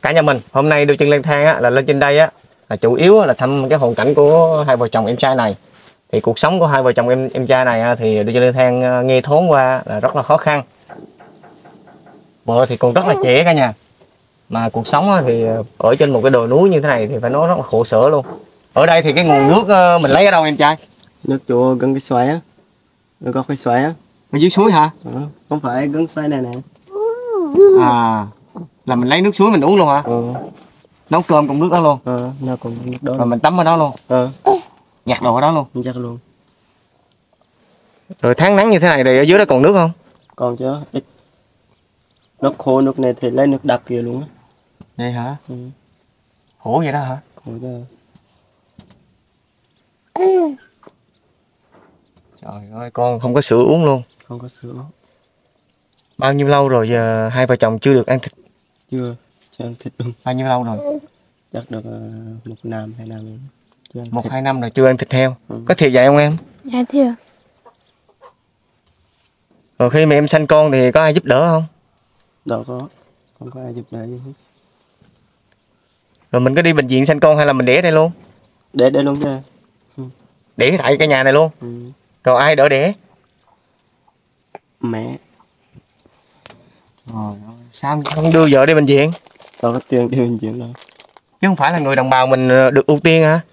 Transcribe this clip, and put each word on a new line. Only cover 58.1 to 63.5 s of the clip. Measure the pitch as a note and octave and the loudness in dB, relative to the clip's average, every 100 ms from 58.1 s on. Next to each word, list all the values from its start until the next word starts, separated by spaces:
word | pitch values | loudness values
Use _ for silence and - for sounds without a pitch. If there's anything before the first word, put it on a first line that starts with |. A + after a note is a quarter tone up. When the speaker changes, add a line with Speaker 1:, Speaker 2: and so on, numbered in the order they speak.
| B2+ | -4
Speaker 1:
thịt? | - _ _ _ _ _ _ | -6 _ _ _ _ _ _
Speaker 2:
Chưa, | C3 B2 A#2+ _ _ _ _ | -10 -10 -12 _ _ _ _
chưa | |
ăn | A#2+ A#2+ | -14 -14
thịt | - _ | -18 _
luôn. | A#2+ A#2 | -12 -10
Speaker 1:
Bao | - | -8
nhiêu | B2+ C3 | -6 -2
lâu | B2 | -4
rồi? | A#2+ G#2+ C#4+ D4 D4 _ _ _ _ | -4 -8 -8 -10 -12 _ _ _ _
Speaker 2:
Chắc | A#2 A#2+ | -16 -12
được, | A2+ | -14
ờ, | A2+ A2 A2 A2 A2+ A2+ | -14 -16 -16 -16 -18 -18
một | A#2 A#2 | -18 -18
năm, | A#2 A2+ A2 A2+ | -14 -14 -14 -16
hai | A2+ | -18
năm | A2 A2 | -18 -18
rồi. | A2 C3+ | -20 -20